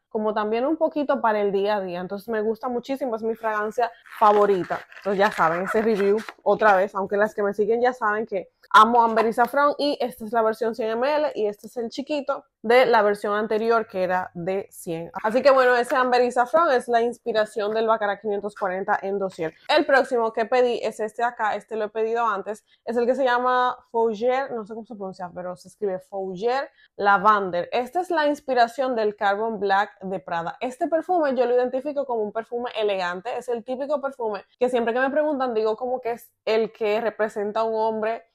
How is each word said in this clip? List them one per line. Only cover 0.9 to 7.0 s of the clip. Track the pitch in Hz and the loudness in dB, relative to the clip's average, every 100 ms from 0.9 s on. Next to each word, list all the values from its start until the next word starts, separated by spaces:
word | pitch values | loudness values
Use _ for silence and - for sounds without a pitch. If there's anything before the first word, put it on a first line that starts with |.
| 311 277 262 | 0 0 0
para | 226 208 | 2 2
el | 202 | 0
día | 196 202 208 | 0 0 0
a | |
día. | 185 175 | -4 -6
Entonces | 180 202 233 | -8 -8 -6
me | 220 | -2
gusta | 214 214 254 | -2 -4 -6
muchísimo, | 240 254 269 269 220 | -6 -6 -4 -4 -4
es | |
mi | 220 | -4
fragancia | 226 220 214 214 226 226 - - - | -4 -4 -2 -4 -2 -2 -4 -20 4
favorita. | 208 208 202 190 165 175 - - | 6 8 6 4 0 -6 -8 -8
Entonces | 190 196 | -2 2
ya | 202 | 2
saben, | - 160 175 | 4 2 2
ese | 190 220 | 0 0
review | 220 202 202 214 - - | 2 2 2 2 -2 -4
otra | 202 202 214 190 | 0 4 6 6
vez, | - | 2
aunque | 196 | -2